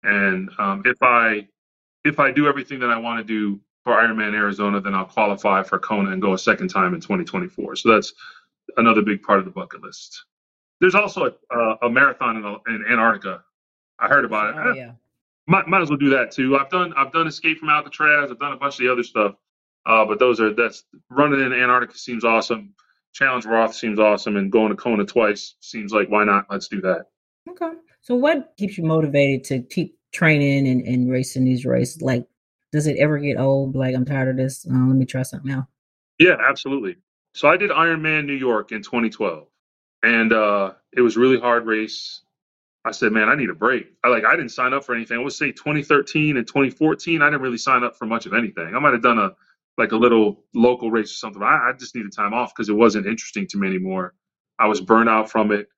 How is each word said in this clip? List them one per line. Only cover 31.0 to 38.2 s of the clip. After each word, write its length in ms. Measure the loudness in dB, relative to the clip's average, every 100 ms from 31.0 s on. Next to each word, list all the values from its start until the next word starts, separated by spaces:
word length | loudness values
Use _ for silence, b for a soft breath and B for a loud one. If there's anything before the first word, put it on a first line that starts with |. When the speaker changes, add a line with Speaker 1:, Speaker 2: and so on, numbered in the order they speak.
| 0
Speaker 2:
racing 340 | -2 -4 -2
these 200 | 0 0
races? 380 | 0 0 -2 -4
Like, 240 | -2 -2 -4 _ _ _ _
does 140 | -2 -2
it 100 | 2
ever 200 | 0 0
get 200 | -2 0
old? 380 | 2 2 0 -2
Like, 180 | -2
"I'm 100 | -2
tired 260 | -2 0 -2
of 60 | 0
this. 300 | -4 -6 -4
Uh, 80 | 0 4
let 100 | 2
me 100 | 0
try 160 | -2
something 260 | -6 -8 -8
now." 180 | -8 -8 _ _ _ _ _
Speaker 1:
Yeah, 180 | 4 6
absolutely. 560 | 2 0 -4 -6 -6 -10 _ _ _
So 140 | 0 2
I 80 | 4
did 140 | 2
Ironman 540 | 2 2 0 -2 -2